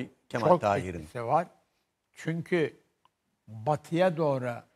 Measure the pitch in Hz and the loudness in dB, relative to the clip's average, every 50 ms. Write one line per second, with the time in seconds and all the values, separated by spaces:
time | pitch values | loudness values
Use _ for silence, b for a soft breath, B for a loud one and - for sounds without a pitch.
0 | 127 - - _ _ _ - 123 110 202 180 165 113 104 101 101 87 92 87 85 | -4 -6 -10 _ _ _ -4 0 4 4 4 4 4 2 2 2 0 -4 -6 -8
1 | 78 80 - 123 117 117 139 160 175 170 - _ _ _ _ _ _ _ _ _ | -10 -10 -10 -8 -4 0 0 0 0 -2 -8 _ _ _ _ _ _ _ _ _
2 | _ _ _ - - 156 160 170 156 - 185 175 151 - - - _ _ _ _ | _ _ _ -8 -6 -4 -4 -4 -2 -2 0 0 0 0 -4 -10 _ _ _ _
3 | _ _ _ _ _ _ _ _ _ - 110 110 110 147 151 139 - - 165 165 | _ _ _ _ _ _ _ _ _ -18 -16 -6 -2 -2 -2 -2 -2 -4 0 2
4 | 180 190 170 151 165 147 139 131 127 123 117 117 - _ _ | 4 2 2 2 0 0 0 0 -2 -4 -6 -8 -12 _ _